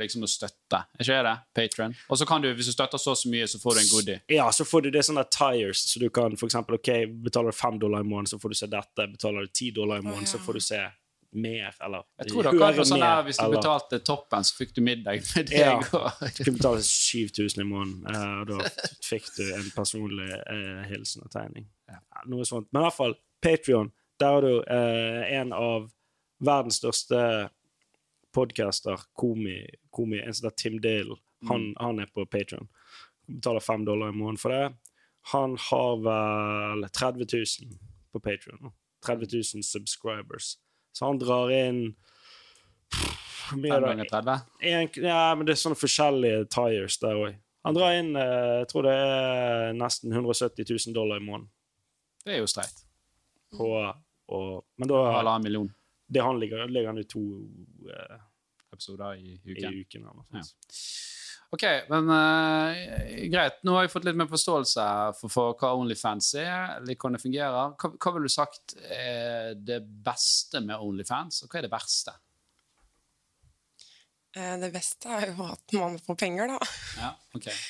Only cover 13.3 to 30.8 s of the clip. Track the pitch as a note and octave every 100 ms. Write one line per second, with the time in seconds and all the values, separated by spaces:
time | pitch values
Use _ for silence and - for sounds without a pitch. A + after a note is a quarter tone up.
13.3 | C3 A2+ A2 D#3 D3 - A#2+ - C#3+ -
14.3 | G#2+ G2 - B2+ - A#2+ A#2+ G#2 G#2 -
15.3 | F3 D#3 D3 C#3+ B2 - - B2 - -
16.3 | - C3+ B2 C3+ A#2 G#2+ - - A#2+ G#2+
17.3 | - G#2 G2+ G2+ G2+ G2 F#2+ - G#2+ G2+
18.3 | G2+ G#2 G2 - - - - - A2 -
19.3 | - G2 F#2+ G2 - G2+ A2 G#2 G2 F#2+
20.3 | F#2+ - G#2+ G2 F#2+ G2 G#2 A2 - -
21.3 | - A2 - G#2+ _ - - _ - B2
22.3 | B2 B2 A#2+ G#2 C#3 E3 - B2+ A2 _
23.3 | - E3 D#3+ - A#2+ G#2+ - _ - C#3+
24.3 | C#3+ C3+ A#2+ - B2 A#2+ A2+ A2+ A#2 G#2
25.3 | C#3 B2+ G2 A#2 A2+ A2 _ _ _ _
26.3 | - C#3 C#3+ A#2+ A2+ B2+ - - B2 A#2+
27.3 | A2 G2+ _ _ _ _ _ _ _ _
28.3 | - B2 - G#2 - - F#2 - - B2
29.3 | A2+ G#2 F#2 - - _ - A2+ G#2 A#2
30.3 | G#2+ A#2 - A#2+ A2